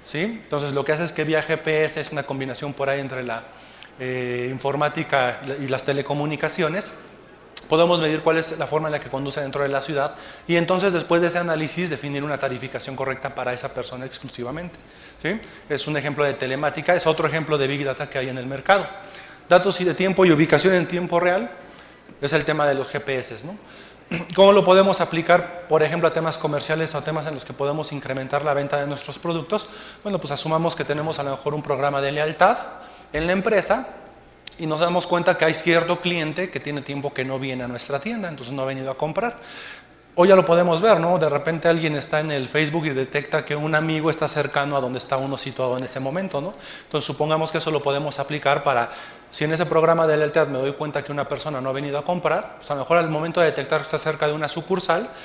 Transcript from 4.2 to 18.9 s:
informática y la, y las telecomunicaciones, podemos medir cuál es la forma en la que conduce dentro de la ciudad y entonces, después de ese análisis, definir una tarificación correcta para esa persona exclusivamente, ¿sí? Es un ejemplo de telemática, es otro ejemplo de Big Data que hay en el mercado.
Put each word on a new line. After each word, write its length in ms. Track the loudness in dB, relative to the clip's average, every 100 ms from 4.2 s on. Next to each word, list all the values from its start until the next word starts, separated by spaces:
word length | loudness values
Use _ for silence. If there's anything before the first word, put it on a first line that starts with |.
| -4 -4 -4
informática 920 | -4 -2 0 0 -2 0 2 2 -2
y 40 | -6
la, 80 | -6
y 120 | -4
las 160 | -2
telecomunicaciones, 1120 | 0 -2 -2 -2 -2 -2 -2 0 0 -2 -6 -12 -20 -20 -20 -20 -20 -18 2
podemos 320 | 4 6 4
medir 220 | 2 2
cuál 160 | 2 2
es 200 | 0 -4
la 80 | -2
forma 220 | -2 -2
en 60 |
la 60 | -4
que 100 | -4
conduce 320 | -6 -4 -4
dentro 200 | -4 -2
de 80 | 0
la 120 | 0
ciudad 340 | -2 -2 -2 -4 -16 -14 0
y 80 | 2
entonces, 380 | 4 2 2
después 280 | 0 2 4
de 60 | 4
ese 120 | 2
análisis, 500 | 0 0 -2 -4 -4
definir 340 | -4 -4 -4
una 160 | -4 -2
tarificación 560 | -2 -4 -6 -8 -8 -6
correcta 400 | -4 -4 -6 -4
para 180 | -4
esa 200 | -4 -6
persona 320 | -8 -8 -10 -12
exclusivamente, 760 | -12 -12 -10 -8 -8 -10 -14 -20 -20 -20 -8
¿sí? 180 | -4 -4 -6 -18 -6
Es 180 | -4 -2
un 100 | -2
ejemplo 260 | -2 0
de 100 | 0
telemática, 600 | 0 -4 -2 -2 -2 2 2
es 100 | 4
otro 220 | 2 2
ejemplo 300 | 0 0 0
de 80 | 2
Big 160 | 0
Data 260 | -2 -4 -6
que 80 | -4
hay 120 | -4
en 100 | -6
el 80 | -6
mercado. 400 | -2 4 4 2